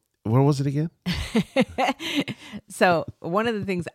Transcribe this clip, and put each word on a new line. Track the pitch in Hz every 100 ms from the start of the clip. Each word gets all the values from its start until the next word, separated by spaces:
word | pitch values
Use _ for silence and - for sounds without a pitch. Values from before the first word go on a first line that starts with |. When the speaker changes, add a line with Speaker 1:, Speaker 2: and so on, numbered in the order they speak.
| _ _
Speaker 1:
where | 104 120
was | 139 139
it | 139
again? | 139 160 - - 170 -
Speaker 2:
<laughs> | 233 - 269 - - 269 - 320 311 - - - 214 -
So | - 190 170 - -
one | 165 185 233
of |
the | 214
things | 190 185 156